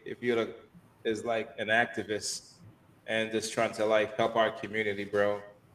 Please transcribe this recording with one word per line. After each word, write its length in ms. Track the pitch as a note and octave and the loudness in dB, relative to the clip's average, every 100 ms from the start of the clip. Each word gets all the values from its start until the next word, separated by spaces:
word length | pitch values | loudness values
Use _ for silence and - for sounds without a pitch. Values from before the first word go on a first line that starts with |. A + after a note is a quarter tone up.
if 160 | - - | -14 -4
you're 120 | A#2+ A2+ | 0 2
the, 180 | A2 - - - - _ | 0 -6 -20 -20 -20 _
is, 200 | A2+ G#2+ | -4 -2
like, 260 | A2+ A2+ A2 - | -2 -2 -4 -6
an 100 | G#2 | 2
activist 840 | A2+ A#2+ - G2+ G#2 - - - - - - _ _ - | 2 2 -2 -4 -4 -4 -8 -12 -20 -20 -20 _ _ -4
and 240 | A2 A2 | -2 0
just 220 | A2 - | -2 -2
trying 200 | - A2+ | 0 0
to, 120 | A2+ G#2+ | 0 4
like, 300 | A2 G#2 - | 4 4 2
help 180 | A2+ | 2
our 160 | A2+ A2 | 4 2
community, 540 | - G#2 G#2+ G#2+ G2+ | 0 -6 -2 -2 -4
bro, 360 | G2+ G#2 G2+ G#2 G2+ - _ | 0 2 2 0 -6 -20 _